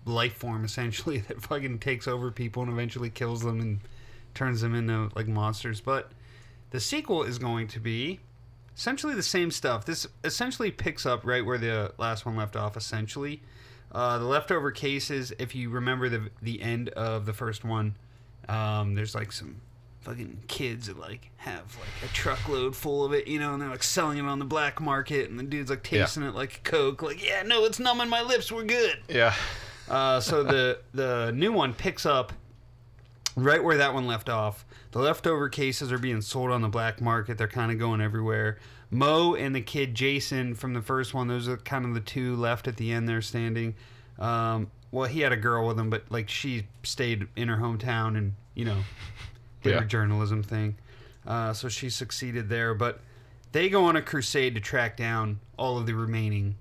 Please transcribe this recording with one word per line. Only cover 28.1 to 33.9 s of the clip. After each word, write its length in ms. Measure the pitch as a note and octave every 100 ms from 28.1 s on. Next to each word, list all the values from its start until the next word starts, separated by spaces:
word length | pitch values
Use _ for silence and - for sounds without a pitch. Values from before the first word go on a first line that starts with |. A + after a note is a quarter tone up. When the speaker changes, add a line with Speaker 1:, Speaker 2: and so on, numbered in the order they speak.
| A#3
Speaker 1:
lips, 280 | A#3+ B3 -
we're 140 | A3+
good." 360 | G#3+ A#3+ A3 C#3 -
Speaker 2:
Yeah. 240 | B2 A#2 G#2+ - - - - -
Speaker 1:
Uh, 280 | C3 C3+ C3
so 220 | A#2 D#3
the, 360 | C#3+ C#3 B2+ - -
Speaker 2:
<laughs> 80 |
Speaker 1:
the 360 | C3 C3 A#2+ A#2
new 200 | A#2 F#3+
one 220 | A3 C#3
picks 320 | A#2 F#3+ - E3
up 260 | C#3 A#2+ - - - - - - - - - - -
right 260 | C3 D3
where 140 | E3+ D3+
that 180 | C#3